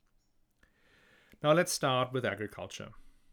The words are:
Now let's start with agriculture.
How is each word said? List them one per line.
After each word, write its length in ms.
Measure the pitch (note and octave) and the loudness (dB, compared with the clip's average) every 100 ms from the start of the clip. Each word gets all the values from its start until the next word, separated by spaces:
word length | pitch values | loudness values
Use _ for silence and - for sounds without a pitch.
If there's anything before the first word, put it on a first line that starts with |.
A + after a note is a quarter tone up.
| _ _ _ _ _ _ _ _ _ _ _ _ _ - | _ _ _ _ _ _ _ _ _ _ _ _ _ -2
Now 100 | D3+ | 4
let's 180 | D#3+ F3 | 4 4
start 440 | - C#3+ B2+ B2+ | 0 2 2 2
with 100 | B2+ | 0
agriculture. 680 | A2+ G2+ G#2 - F#2+ - - - - _ _ | -2 -2 -8 -8 -12 -12 -14 -16 -20 _ _